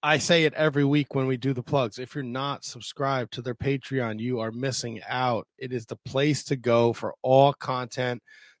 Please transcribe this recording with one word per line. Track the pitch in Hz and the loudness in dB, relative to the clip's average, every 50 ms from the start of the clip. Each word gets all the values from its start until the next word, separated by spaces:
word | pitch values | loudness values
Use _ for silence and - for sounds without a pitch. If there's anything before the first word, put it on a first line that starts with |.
I | - 147 156 139 | 2 2 2 2
say | - - 175 170 160 | 4 4 4 4 4
it | 151 - | 2 2
every | - 156 156 135 143 143 | 2 2 2 4 4 2
week | 139 143 151 143 _ - | 4 4 2 2 _ -2
when | 135 131 | -2 0
we | 131 131 | 0 -2
do | 123 117 135 | 0 -2 -2
the | 135 123 | -2 -2
plugs. | 120 - - 139 127 110 - - | -4 -2 0 0 0 0 -4 -8
If | 127 123 - | -12 -10 -8
you're | 147 | -8
not | 135 120 120 131 135 143 139 - - | -8 -6 -6 -6 -4 -6 -6 -8 -10
subscribed | - - 123 104 - - - 143 135 135 131 123 110 | -14 -14 -12 -14 -14 -8 -4 -2 -2 0 -2 -4 -6
to | - - | -8 -10
their | 117 127 120 | -8 -8 -8
Patreon, | _ - 135 139 131 - - 135 131 123 113 107 107 | _ -2 -2 -2 -2 -4 -4 -4 -2 -2 -2 -4 -4
you | 113 123 127 117 | -4 -4 -2 -2
are | 110 113 | -4 -6
missing | 113 120 131 139 120 - - 120 113 107 90 101 | -6 -4 -4 -4 -2 -4 -6 -6 -10 -10 -10 -6
out. | 123 127 127 123 120 104 - _ _ _ | -4 0 0 0 0 0 -2 _ _ _
It | 131 127 | -10 -6
is | 127 120 113 | -6 -6 -6
the | _ 120 | _ -12
place | - _ - - 135 143 151 147 - - | -12 _ -4 -2 0 2 2 2 0 -2
to | - 147 | -4 -4
go | 127 113 123 117 117 117 117 | -2 2 2 4 6 4 4
for | 113 - - 104 - _ | 2 0 -6 -8 -8 _
all | - 127 131 135 139 143 139 | 2 6 8 8 8 6 4
content | _ - - 131 127 127 113 - - 127 123 123 113 _ _ - - - - _ _ | _ -6 -4 -4 -4 -4 -6 -4 -4 -2 -2 -4 -6 _ _ -20 -20 -20 -20 _ _